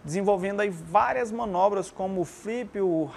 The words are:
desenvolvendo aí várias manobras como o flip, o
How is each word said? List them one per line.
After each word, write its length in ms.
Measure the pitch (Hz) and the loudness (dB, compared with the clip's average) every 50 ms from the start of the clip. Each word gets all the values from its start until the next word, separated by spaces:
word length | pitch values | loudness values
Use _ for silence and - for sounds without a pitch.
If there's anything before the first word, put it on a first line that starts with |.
| - | -6
desenvolvendo 560 | 147 156 196 196 202 202 185 185 196 202 202 | -4 -2 0 2 4 2 2 2 -2 0 0
aí 80 | 208 208 | 0 0
várias 640 | 180 165 160 165 175 208 240 247 262 254 240 220 214 | -2 -4 -4 2 4 4 4 4 2 0 -2 -2 -4
manobras 580 | 233 240 208 180 175 190 208 202 190 175 - | -4 -4 -2 2 4 4 4 4 2 -2 -4
como 300 | - - 190 190 190 185 | -6 -6 -4 -2 -2 -2
o 40 | 170 | -4
flip, 540 | - - - - 202 233 247 240 208 - 208 | -4 -6 -10 -8 -6 -6 -6 -6 -6 -4 -2
o 300 | 196 185 165 160 156 139 123 | 0 2 2 0 0 -2 -2